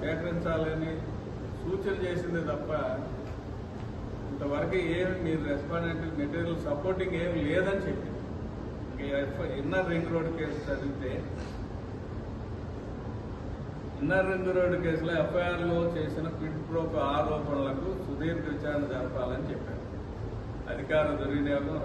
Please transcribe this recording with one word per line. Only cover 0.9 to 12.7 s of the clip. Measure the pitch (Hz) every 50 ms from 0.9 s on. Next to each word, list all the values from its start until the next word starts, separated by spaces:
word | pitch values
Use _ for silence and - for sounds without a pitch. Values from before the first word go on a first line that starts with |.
| 160 - - - - - - - - - - - - - -
సూచన | 165 190 196 - 202 185 180 185
చేసిందే | 180 170 165 160 170 170 165 151 151
తప్ప | 143 - - 147 156 143 131 123 - - - - - - - - - - - - - - - - - - - - - - - - - - - -
ఇంతవరకు | - - 147 143 143 151 160 170 185 185 170 165 165 180
ఏం | 185 185 180 175 170
మీరు | 160 156 151 143 143
రెస్పాండెంట్ | 143 135 - - 165 170 170 165 160 156 160 - - 147
మెటీరియల్ | 143 147 170 170 170 170 165 156 - -
సపోర్టింగ్ | - - 185 185 185 185 185 180 170 165 170
ఏం | 170 170 160 147 147
లేదని | 165 185 180 196 196 202 - -
చెప్పింది. | - - - - - - - - - - - - - - - - - - - - -
ఇంకా | - 139 143 139 139 139
ఎఫ్-, | - - - - 139 - 143 139
ఇన్నర్ | 156 180 190 185 170 170
రింగ్ | 165 165 160 165
రోడ్ | 165 160 156 - 160
కేసు | 156 147 147 - - 143
చదివితే | 147 147 143 139 - - 131 120 - - - - - - - - - - - - - - - - - - - - - - - - - - - - - - - -